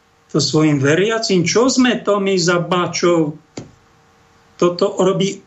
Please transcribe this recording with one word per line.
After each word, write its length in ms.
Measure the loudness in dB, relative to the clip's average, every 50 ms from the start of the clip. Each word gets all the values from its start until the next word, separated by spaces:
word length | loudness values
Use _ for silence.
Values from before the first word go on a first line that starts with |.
| _ _ _ _ _ _
to 80 | -4
svojim 440 | -2 -2 0 0 2 2 2 2 2
veriacim? 640 | 2 0 2 2 0 0 -2 -2 -2 0 0 0 0
Čo 240 | 0 2 2 2 2
sme 280 | 2 2 2 0 0 -2
to 160 | -2 -2 -2 0
my 160 | 0 0 0
za 200 | 0 0 0 0 0
bačov? 760 | 0 -2 -2 -2 -2 -4 -4 -2 0 2 2 2 0 -2 -4 -12 _ _ -18 -18 -18 -18 -20 _ _ _ _ _ _ _ _ _ _ _ _ _ _ _ _ -2
Toto 360 | 0 0 0 0 -2 -2 0 0
robí 400 | 0 0 0 0 -2 -4 -6 -6 -4